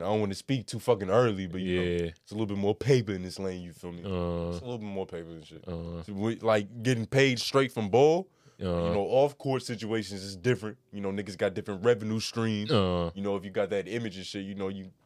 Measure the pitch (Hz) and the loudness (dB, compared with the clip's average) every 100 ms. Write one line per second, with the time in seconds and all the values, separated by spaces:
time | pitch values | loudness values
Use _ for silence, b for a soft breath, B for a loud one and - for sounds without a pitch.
0 | 85 110 104 95 - 135 - 117 - 110 | 0 0 0 -2 -2 -2 -2 -2 2 2
1 | 95 104 123 98 92 92 92 90 90 87 | 4 6 6 2 -4 -4 0 0 2 0
2 | 85 82 - 104 107 101 101 107 120 131 | -2 -6 -10 -4 -2 0 0 0 4 4
3 | 107 95 90 85 95 92 87 80 90 87 | 2 -4 -6 -6 -6 -6 -10 -12 -12 -10
4 | 90 92 87 85 85 87 120 120 107 98 | -4 -2 0 -2 -4 -6 -6 -8 -6 -6
5 | 95 85 82 82 76 80 - 85 85 85 | -6 -8 -10 -14 -16 -16 -10 -8 -8 -10
6 | 87 98 110 113 113 110 101 120 117 123 | -8 -4 -2 0 2 2 2 -2 0 0
7 | 110 135 135 120 - 139 131 - 104 117 | 2 4 4 2 2 2 2 0 4 6
8 | 147 170 190 b b - 92 85 85 95 | 6 6 0 b b -6 -2 0 2 2
9 | 98 127 143 135 139 131 127 113 107 113 | 2 4 4 0 -2 -2 -2 -6 -2 -2
10 | 98 98 98 95 101 123 107 101 _ 101 | -2 -8 -10 -2 2 2 -2 -10 _ -6
11 | 98 98 101 95 104 92 104 98 117 120 | -4 -4 -6 -2 -2 0 -6 0 2 4
12 | 107 110 - 117 113 104 107 117 95 90 | 2 -2 -2 -2 0 0 2 4 4 2
13 | 85 92 101 101 98 101 98 101 87 117 | 0 -2 -4 -4 -2 -2 0 -2 -2 -4
14 | 113 92 87 101 98 98 95 98 92 - | -4 -8 -8 -8 -8 -6 -6 -6 -12 -18